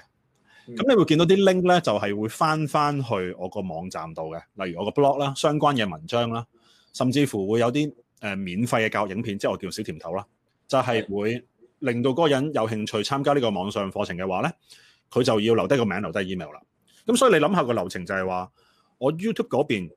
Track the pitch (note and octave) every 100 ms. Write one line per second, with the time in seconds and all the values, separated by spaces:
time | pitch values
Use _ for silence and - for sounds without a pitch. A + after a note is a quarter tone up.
0 | - _ _ _ _ _ - A3+ B3+ A3+
1 | D#3+ D#3 E3+ F#3+ G3 F#3 F3+ F3+ D3 G#2
2 | G2+ G2+ A2 - D#3+ D#3 D3 D3+ D3 C#3+
3 | A#2+ G#2 F#2 F2+ F#2 G#2 F#2+ D#2+ F#2 F2+
4 | E2 D#2+ D#2+ E2 - G2+ F#2+ E2+ G2+ B2
5 | C#3 C#3+ C#3 C3 D#3+ D3 D3 C3+ G#2 D#2
6 | E2 A#2+ A#2 A#2 A#2 _ _ _ _ -
7 | B2+ C3 C#3 G#2+ F#2+ A#2 A#2+ C#3 D3+ -
8 | _ _ G#2+ G2 F#2+ F2+ A#2+ B2 A2 G#2+
9 | G#2 F#2+ A2 G2+ C3 F#2+ F#2 - G#2 D#2
10 | E2 F#2 G2+ _ _ _ _ C3 A#2+ A#2
11 | G#2 G2 G#2 A#2+ - _ _ _ C3+ A#2+
12 | B2+ B2+ E3 C3+ D3+ C3+ A2 A2 G#2+ G#2+
13 | G#2 C#3 C#3+ C#3+ A#2 G2 G2 G#2 G2 G2
14 | F#2+ F2 F#2+ F#2 C#3+ - _ - _ _
15 | _ A#2+ B2+ A2 G#2+ A2+ F2 C#3 A2 F#2
16 | E2+ F#2+ F#2+ F#2+ D2+ - _ _ _ _
17 | - A#3+ B3+ E3+ D3+ F#3 B2+ A2+ F#2 F#2+
18 | F2 G2 F#2 F2+ F2 _ _ _ _ _
19 | C3 D#3+ G#3+ F#3+ - B2 - A2 E2+